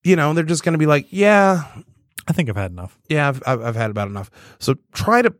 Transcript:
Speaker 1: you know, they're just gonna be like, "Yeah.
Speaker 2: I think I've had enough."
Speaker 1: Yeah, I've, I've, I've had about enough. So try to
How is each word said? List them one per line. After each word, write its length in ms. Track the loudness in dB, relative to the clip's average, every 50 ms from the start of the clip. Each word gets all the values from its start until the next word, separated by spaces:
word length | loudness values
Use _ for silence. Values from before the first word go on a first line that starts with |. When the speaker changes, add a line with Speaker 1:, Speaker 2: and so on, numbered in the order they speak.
| _
Speaker 1:
you 120 | 4 4
know, 180 | 4 4 0 0
they're 100 | 0 0
just 200 | 0 -2 -2 0
gonna 140 | -2 0
be 80 | 2 2
like, 220 | 2 2 0 0 _
"Yeah. 540 | -2 2 4 4 6 6 4 4 2 0 -4 -8 -16 -20 -20 _ _ _ _ _ _ -14 _
Speaker 2:
I 60 | -4 -2
think 160 | -2 -2 -2
I've 60 | -4
had 160 | -6 -6 -6
enough." 260 | -8 -12 -14 -16 _ _ _ _
Speaker 1:
Yeah, 200 | -2 0 0 0
I've, 140 | -2 -2 -2
I've, 160 | -2 -2 -2
I've 140 | -2 -6 -4
had 160 | -2 -4 -4
about 160 | -2 -4 -6
enough. 220 | -4 -6 -10 -12 -12 _ -20 -20 -20 -20 _
So 160 | -4 -4 -4 -4 _ _
try 300 | _ -6 -2 2 2 2
to 120 | 2 0 -2